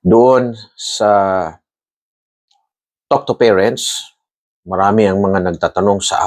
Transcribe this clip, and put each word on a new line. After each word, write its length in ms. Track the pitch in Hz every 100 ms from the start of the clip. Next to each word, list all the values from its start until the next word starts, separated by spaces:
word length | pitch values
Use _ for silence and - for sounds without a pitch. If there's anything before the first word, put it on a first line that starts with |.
Doon 540 | 90 113 123 127 123 110 - -
sa 320 | - - 107 101 98 95 82 82 _ _ _ _ _ _ _ _ _ _ _ _ _ _ _
Talk 160 | 135 -
to 80 | 117
Parents, 800 | 120 95 104 123 - - - _ _ _ _ _
marami 400 | 87 95 98 107
ang 160 | 104 95
mga 320 | 98 95 90
nagtatanong 480 | 82 85 - 101 101
sa 260 | - -